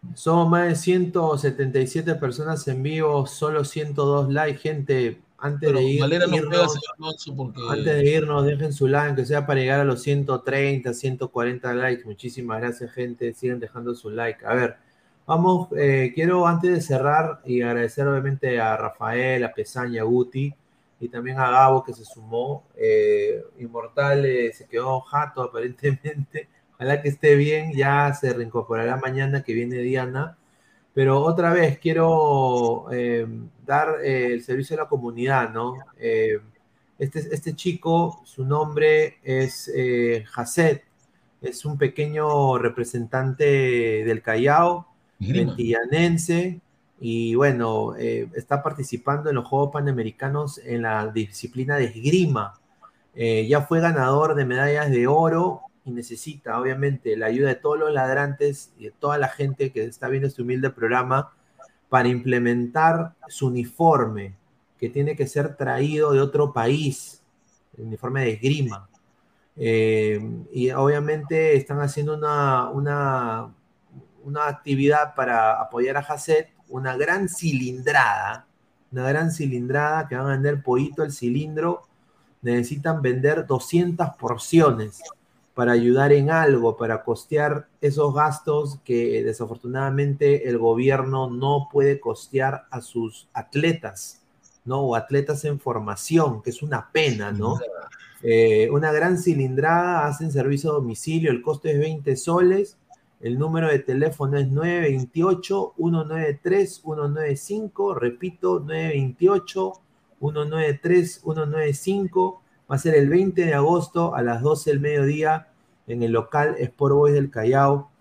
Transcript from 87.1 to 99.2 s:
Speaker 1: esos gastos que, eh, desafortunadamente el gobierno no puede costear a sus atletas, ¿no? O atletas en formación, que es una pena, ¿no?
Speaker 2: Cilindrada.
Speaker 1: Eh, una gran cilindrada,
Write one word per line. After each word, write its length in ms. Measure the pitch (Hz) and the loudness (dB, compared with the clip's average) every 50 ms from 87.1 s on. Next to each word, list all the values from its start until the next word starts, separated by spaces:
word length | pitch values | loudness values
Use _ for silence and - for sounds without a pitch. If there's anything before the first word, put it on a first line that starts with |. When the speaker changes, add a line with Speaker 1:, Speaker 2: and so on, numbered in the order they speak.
| 113 - - _ 151 151 147 147 147 143 - _ _ _ | -4 -4 -4 _ -2 0 0 0 -2 -4 -8 _ _ _
Speaker 1:
esos 340 | - 143 139 151 147 147 131 | -2 0 2 2 0 0 2
gastos 640 | 147 151 151 143 - - - 147 147 151 139 139 139 _ | 2 2 2 0 -4 -2 -2 0 0 0 -4 -8 -12 _
que, 340 | - 123 120 117 117 113 113 | -2 0 0 0 0 0 0
eh, 40 | 117 | -2
desafortunadamente 1200 | 113 110 - 120 107 113 113 - 120 127 135 135 139 135 139 143 143 139 139 147 139 143 139 - | -2 -4 -4 -8 -10 -10 -12 -10 -8 -4 -4 -2 -2 0 0 0 0 0 2 4 4 4 4 2
el 100 | 127 120 | -2 -2
gobierno 720 | 117 113 117 113 117 127 135 135 131 131 131 135 131 131 123 | 2 4 4 4 4 4 2 2 2 0 -2 -2 -2 -2 -4
no 380 | 120 123 135 139 143 143 139 - | -4 -2 0 0 0 0 -2 0
puede 300 | - 143 139 139 139 139 | 0 2 4 4 2 0
costear 680 | - 117 110 - - - - 135 131 131 117 - - _ | -2 -6 -6 -6 -10 -4 -2 -2 0 0 -4 -6 -12 _
a 80 | - 120 | -14 -14
sus 480 | - - - 117 113 110 110 - - _ _ | -12 -8 -8 -6 -6 -6 -8 -14 -20 _ _
atletas, 920 | 120 - _ - 143 156 165 160 - - 101 95 95 - - - _ _ _ _ _ _ _ _ _ _ | -12 -12 _ -4 0 0 0 0 -2 -6 -12 -12 -12 -16 -16 -18 _ _ _ _ _ _ _ _ _ _
¿no? 160 | 120 127 135 | -6 -4 -2
O 160 | 139 131 117 | 0 0 0
atletas 480 | 113 110 - 135 139 139 147 151 143 - | -2 -2 0 -2 -2 0 0 -4 -4 -4
en 160 | 151 143 139 | -6 -6 -4
formación, 840 | - 135 117 110 107 104 101 - - - 156 165 160 143 117 107 | -4 -4 -4 -4 -6 -6 -8 -8 -6 0 2 2 2 2 0 -4
que 100 | - 127 | -6 -8
es 120 | 120 - 147 | -8 -8 -6
una 260 | 151 143 113 - - | -6 -6 -6 -6 -2
pena, 440 | _ 160 156 143 117 104 104 104 104 | _ 0 0 2 0 -2 -4 -6 -4
¿no? 240 | 101 101 113 147 | -2 -2 -2 -2
Speaker 2:
Cilindrada. 320 | 170 120 - - - - - - - - - - - - | -4 -6 -8 -12 -14 -16 -18 -20 -20 -20 -20 -20 -6 0
Speaker 1:
Eh, 460 | 117 113 113 113 113 107 107 110 120 | 2 4 6 6 6 6 4 4 4
una 220 | 143 143 156 156 151 | 2 0 0 2 2
gran 240 | 151 160 180 185 | 2 2 2 0
cilindrada, 920 | 175 | 2